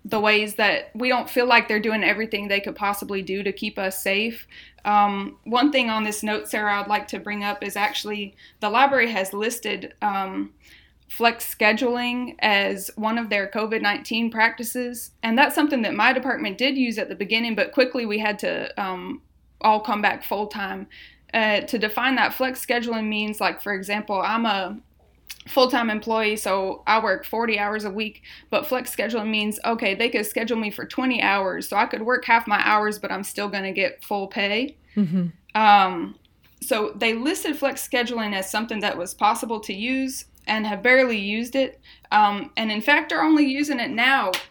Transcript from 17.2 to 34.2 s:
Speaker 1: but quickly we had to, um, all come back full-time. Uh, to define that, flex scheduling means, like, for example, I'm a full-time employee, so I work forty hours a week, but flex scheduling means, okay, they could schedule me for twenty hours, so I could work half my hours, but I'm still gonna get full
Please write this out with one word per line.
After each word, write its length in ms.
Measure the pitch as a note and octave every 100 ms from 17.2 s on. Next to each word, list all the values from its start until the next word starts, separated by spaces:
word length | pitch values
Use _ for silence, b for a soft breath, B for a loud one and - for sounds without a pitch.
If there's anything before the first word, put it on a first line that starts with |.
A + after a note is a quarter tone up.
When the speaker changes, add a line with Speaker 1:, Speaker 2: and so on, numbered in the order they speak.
| F#3+ A3 A#3 G#3
Speaker 1:
but 180 | F#3
quickly 320 | - B3+ B3+ A3+
we 120 | G#3
had 200 | G#3+ G#3
to, 420 | F#3 E3+ - -
um, 400 | G3 F#3 F3+ - - _ _ _
all 180 | G#3+ G#3+
come 220 | G#3+ G#3
back 220 | G#3 -
full-time. 640 | - G3+ G#3 G#3+ G3 F#3+ G3 B B B _
Uh, 280 | A3+ G#3+ G#3
to 160 | - A#3
define 380 | G#3 A3+ B3+ B3
that, 180 | F#3
flex 320 | - B3+ B3+ -
scheduling 420 | A#3+ A#3 A3+ G#3+
means, 320 | G#3+ G#3+ G#3
like, 220 | F#3+ -
for 120 | G3+
example, 460 | G3 F#3+ G#3 G#3 G3
I'm 260 | F3+ A3+ A3+
a 320 | G3 F#3 G#3 - _ _ _ - - -
full-time 420 | C#4 B3+ B3+ A3+
employee, 480 | G#3+ A3+ A3 G#3+ G#3+
so 440 | G#3 F#3+ F#3+ - -
I 140 | A3
work 240 | G#3+ F#3+ -
forty 340 | A3 A#3 G#3
hours 260 | G#3 G#3+ G#3
a 60 |
week, 320 | G3 G#3+ - B B B
but 160 | A3 -
flex 280 | B3+ B3
scheduling 360 | - G#3+ A3+ G#3+
means, 300 | G#3+ G#3+ G#3
okay, 300 | - A3+ G#3
they 160 | G3 A#3
could 160 | A3+ G#3+
schedule 320 | A3 A3+ A3+
me 140 | G#3+
for 140 | - -
twenty 360 | - B3+ A#3+
hours, 480 | G3+ G3+ F#3+ F3 -
so 80 | G3+
I 80 | A#3
could 160 | G#3+
work 240 | A3 B3 -
half 220 | A3+ A3+
my 140 | G#3 G#3
hours, 320 | G#3+ G#3+ G#3
but 120 | G3
I'm 120 | F#3+
still 240 | G3+ - G#3
gonna 260 | G3 F#3+
get 300 | F#3+ F#3+ -
full 240 | - G3+